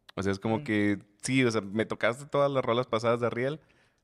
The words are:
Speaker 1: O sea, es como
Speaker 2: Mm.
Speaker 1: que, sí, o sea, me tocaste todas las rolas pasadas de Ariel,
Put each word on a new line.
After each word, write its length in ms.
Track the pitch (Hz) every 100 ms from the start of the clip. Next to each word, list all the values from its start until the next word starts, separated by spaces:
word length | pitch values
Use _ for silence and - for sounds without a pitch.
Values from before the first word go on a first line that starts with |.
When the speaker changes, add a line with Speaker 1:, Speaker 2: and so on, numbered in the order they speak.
| _
Speaker 1:
O 80 | -
sea, 80 | 95
es 80 | 98
como 200 | 113 110
Speaker 2:
Mm. 40 |
Speaker 1:
que, 340 | 143 107 104 98 - _
sí, 200 | - 131
o 80 | 120
sea, 100 | 110
me 260 | 98 110 104
tocaste 380 | 107 110 127 143
todas 220 | 143 143
las 160 | 135
rolas 220 | 123 117 127
pasadas 320 | 110 117 120
de 80 | 117
Ariel, 320 | 117 131 156 _ _ _ _